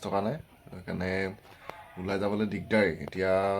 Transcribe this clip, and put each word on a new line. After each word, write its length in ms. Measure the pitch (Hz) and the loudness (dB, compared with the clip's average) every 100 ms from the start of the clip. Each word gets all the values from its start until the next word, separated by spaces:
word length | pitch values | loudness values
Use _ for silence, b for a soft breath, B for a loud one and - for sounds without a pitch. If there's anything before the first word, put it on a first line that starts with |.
| 101 | -2
থকা 140 | 98 104 | 0 0
নাই, 100 | 156 - - - | -4 -10 -20 -16
সেইকাৰণে 400 | 92 90 90 92 95 95 95 B B B B B - | -14 -8 -4 -2 -2 -2 -6 B B B B B -8
ওলাই 180 | 92 98 | -2 0
যাবলৈ 220 | 101 104 107 | 0 0 -2
দিগদাৰেই। 400 | 95 85 110 95 78 - | -4 2 4 4 2 -6
এতিয়া 260 | 92 95 95 98 98 | 0 4 4 4 0